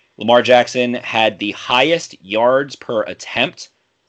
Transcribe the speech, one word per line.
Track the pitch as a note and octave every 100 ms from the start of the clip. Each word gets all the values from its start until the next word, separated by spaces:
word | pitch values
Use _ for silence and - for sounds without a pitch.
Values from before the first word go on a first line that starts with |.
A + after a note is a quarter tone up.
| _ -
Lamar | A2+ A#2+
Jackson | A#2 B2 A#2+ B2+ B2
had | A#2+ - A#2 A2 G2
the | G#2
highest | - - B2+ D3 E3 - -
yards | F#2 G#2+ A#2+ C3 C#3+
per | - - A2+
attempt | G2+ F2+ - A#2 B2 - - _ _ _